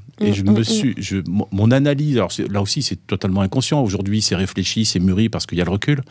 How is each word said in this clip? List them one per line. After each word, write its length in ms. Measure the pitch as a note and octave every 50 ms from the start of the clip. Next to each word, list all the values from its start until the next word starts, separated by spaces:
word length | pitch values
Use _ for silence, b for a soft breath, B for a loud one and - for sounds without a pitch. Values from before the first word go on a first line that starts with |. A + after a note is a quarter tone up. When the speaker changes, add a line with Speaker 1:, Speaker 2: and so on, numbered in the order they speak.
| - - - -
Speaker 1:
Et 100 | G#3 G#3
Speaker 2:
Mm, 40 | G2
Speaker 1:
je 80 | G2
Speaker 2:
mm, 80 | F#2+ G2+ G#2+
Speaker 1:
me 60 | A2
Speaker 2:
mm. 40 | A2+
Speaker 1:
suis, 300 | A2 A3+ G#3+ F3 A#2+ -
je, 220 | - F#2+ - G2 G2 E2+ F2
mon, 180 | F2+ G#2 - -
mon 200 | G2 G2 G#2+ A#2
analyse, 460 | B2+ C#3 C#3+ D3 C#3+ C#3 D3+ D3+ C3
alors 160 | A2+ F#2 E2+
c'est, 180 | - - - -
là 120 | G2+ G2+
aussi 180 | G2+ G2+ - -
c'est 240 | A#2 - G2 - _
totalement 360 | - G2+ F#2+ - F#2+ F#2 G2
inconscient, 400 | G2 F#2+ - C3 - - D#3 D3
aujourd'hui 400 | B2 G2 F#2+ G2 F#2+ G2+ G#2+ A2
c'est 140 | - - F#2+
réfléchi, 500 | E2 F#2+ F#2+ - F#2+ F#2 - - A2+ A2
c'est 140 | - - F2+
mûri 280 | F2+ F#2+ F2+ G2+ A2+ G#2+
parce 160 | - E2+ -
qu'il 140 | - F2 F2
y 20 |
a 60 | F2
le 40 | E2+
recul, 300 | F#2+ F#2+ - C#3+ D3 C3+ - B